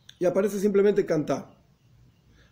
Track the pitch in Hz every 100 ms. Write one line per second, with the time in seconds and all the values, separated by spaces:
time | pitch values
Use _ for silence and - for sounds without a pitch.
0 | - - 175 - 202 202 208 196 202 202
1 | - 156 147 127 - - _ _ _ _
2 | _ _ _ _ _